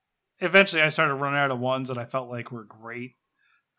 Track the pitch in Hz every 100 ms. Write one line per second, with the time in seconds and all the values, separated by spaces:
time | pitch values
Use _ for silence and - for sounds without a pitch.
0 | _ _ _ - 180 190 190 165 156 160
1 | 156 135 139 143 139 123 127 131 131 120
2 | 117 131 123 120 117 120 104 107 113 120
3 | 127 _ _ _ _ _ _